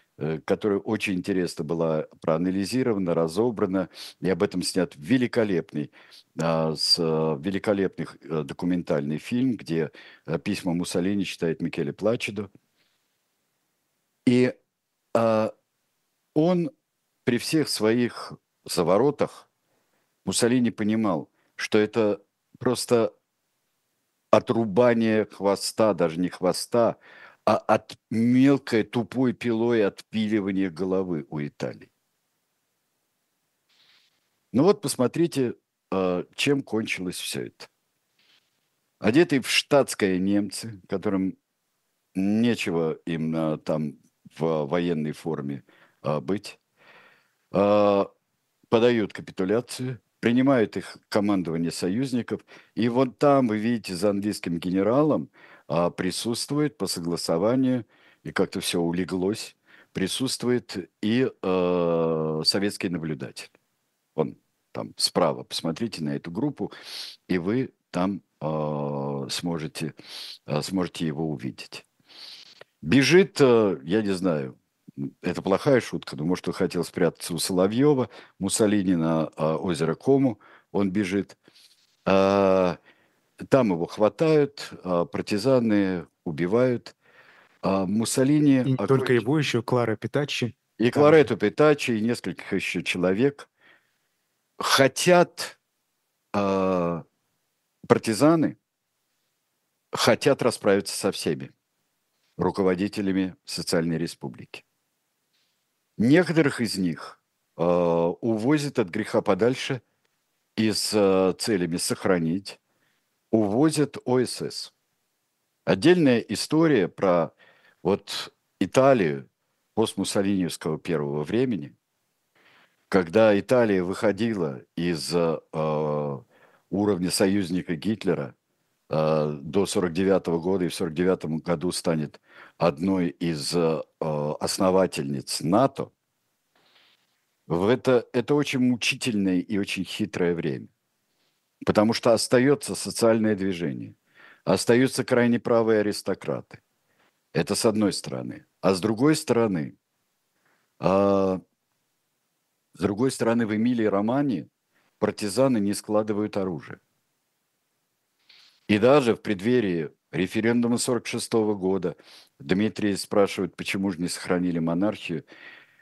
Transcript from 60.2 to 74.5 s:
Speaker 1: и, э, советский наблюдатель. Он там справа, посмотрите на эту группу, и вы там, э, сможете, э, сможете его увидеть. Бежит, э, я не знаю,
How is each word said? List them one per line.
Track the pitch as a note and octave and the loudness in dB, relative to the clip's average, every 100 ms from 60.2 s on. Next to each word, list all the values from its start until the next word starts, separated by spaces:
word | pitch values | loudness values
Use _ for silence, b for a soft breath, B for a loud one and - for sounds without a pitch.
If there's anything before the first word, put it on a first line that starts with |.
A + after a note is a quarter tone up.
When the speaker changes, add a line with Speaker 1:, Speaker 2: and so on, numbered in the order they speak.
| C3 - A#2+ B2 - G2+ E2+ _ | -4 -4 -2 -2 -4 -10 -12 _
Speaker 1:
и, | G#2+ A#2+ B2 - | 0 2 0 -2
э, | G2 F#2 F2+ F2+ E2+ E2+ E2 D#2+ D#2 D#2 D#2 | -2 0 2 2 2 0 0 0 -2 -2 -2
советский | G#2 G2+ - G2 | -2 -4 -4 -6
наблюдатель. | E2+ D#2+ C#2 B1 - - _ _ _ _ _ _ - | -4 -6 -8 -10 -14 -20 _ _ _ _ _ _ -6
Он | C2+ - _ _ _ | -6 -6 _ _ _
там | A#1 A1 - | -12 -12 -6
справа, | - G2 E2 B1 | -2 2 0 0
посмотрите | B1+ - E2 D#2 A#2 - | -10 -8 -6 -4 -6 -6
на | D2+ C#2+ | -6 -6
эту | E2+ | -6
группу, | F2 D3 - F#2 B B B B B - | -4 -4 -4 -10 B B B B B -4
и | F#2 | -4
вы | F2 B2 B2+ - _ | -2 -2 -4 -10 _
там, | F2 F#2 G2 - _ | -4 -4 -4 -10 _
э, | D2+ D#2 D2+ D2 C#2+ C#2+ C#2 C#2 C2 | -6 -4 -4 -4 -4 -6 -6 -8 -6
сможете, | - F2 E2 D2+ - D2+ - B B B B - | -6 -6 -6 -8 -8 -10 -10 B B B B -6
э, | D2 | -6
сможете | - F#2+ E2+ - E2 | -4 -4 -4 -4 -6
его | C#2+ D#2+ | -4 -6
увидеть. | C#2 B1+ - - - - _ B B B B B B - _ | -6 -8 -12 -18 -20 -20 _ B B B B B B -20 _
Бежит, | A#2+ B2 C3 F3+ F#3+ - | 2 2 6 6 6 4
э, | C#3 A#2 G#2 D#2+ | 6 6 4 0
я | D#2 G#2+ | 0 0
не | G2+ | 0
знаю, | F#2 F#2 D#2 C2 | 0 0 -2 -4